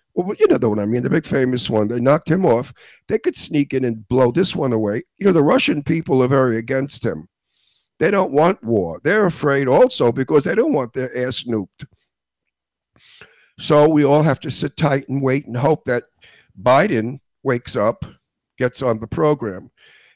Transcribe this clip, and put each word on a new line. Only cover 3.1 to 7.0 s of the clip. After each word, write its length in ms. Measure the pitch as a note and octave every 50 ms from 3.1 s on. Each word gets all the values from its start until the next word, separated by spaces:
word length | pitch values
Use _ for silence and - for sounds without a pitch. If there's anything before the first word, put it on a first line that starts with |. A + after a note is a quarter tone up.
| G3+ A3
could 180 | - F4 -
sneak 360 | - - - - D3 C#3+ - C3+
in 100 | C3 B2+
and 220 | A#2+ A2+ A2 G#2
blow 240 | - B2 C3 B2+ B2
this 220 | B2+ E3+ F#3+ - -
one 180 | E3+ C#3+ B2+ A#2
away. 300 | A2 G#2+ G2+ G#2+ A#2+ - _ _
You 80 | - G3
know, 40 | G3 E3+
the 80 | E3 C#3
Russian 400 | D#3 F#3+ C#4 - - C#4+ D3+ C#3+
people 380 | - E3 E3 - - C3+ C3
are 60 | C3
very 300 | B2+ C#3 C#3 C3 B2 A2+
against 480 | A2+ A2+ A#2+ C3+ C3+ C#3 C#3 - -